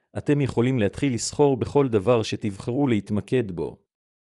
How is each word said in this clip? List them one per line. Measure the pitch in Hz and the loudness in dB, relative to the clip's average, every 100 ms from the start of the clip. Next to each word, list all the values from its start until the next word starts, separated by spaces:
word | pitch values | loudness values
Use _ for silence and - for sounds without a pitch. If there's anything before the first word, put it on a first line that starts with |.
| _ - | _ -8
אתם | - 143 | -2 0
יכולים | 131 - 123 131 | 0 0 2 2
להתחיל | 101 - 143 | 0 0 -2
לסחור | 113 - - 143 127 | -2 -4 2 2 2
בכל | - 143 135 | 0 2 2
דבר | 110 95 120 | 2 2 2
שתבחרו | 107 104 107 98 - 123 143 | 0 -4 -6 -8 -6 -2 2
להתמקד | 110 98 104 - 131 101 | 0 0 -4 -2 -2 -2
בו. | 85 67 - _ _ _ _ | -6 -8 -10 _ _ _ _